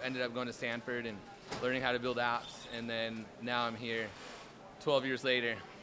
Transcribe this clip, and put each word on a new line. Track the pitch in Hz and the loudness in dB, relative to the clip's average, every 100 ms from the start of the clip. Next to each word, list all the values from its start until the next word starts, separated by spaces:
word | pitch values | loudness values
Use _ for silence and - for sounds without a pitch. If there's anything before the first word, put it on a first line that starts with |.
ended | 127 127 | 0 0
up | 123 | 0
going | 120 120 | 0 -2
to | |
Stanford | 113 120 117 127 120 117 | -2 -2 -2 -2 -2 -2
and | 101 - - - - | -6 -10 -12 -8 0
learning | 123 127 | 2 4
how | 127 | 4
to | 123 | 4
build | 123 120 | 2 2
apps, | 120 117 - - - | 2 2 -2 -10 -6
and | 120 117 | -4 -2
then | 113 113 113 104 - | 0 0 -2 -8 -6
now | 120 123 | 0 2
I'm | 117 110 | 2 0
here | 120 117 107 - - - - - - - | -2 -2 -2 -6 -10 -12 -14 -16 -16 -4
twelve | 156 139 | 4 4
years | 131 123 | 4 2
later. | 131 123 117 107 - - | 4 4 4 0 -6 -14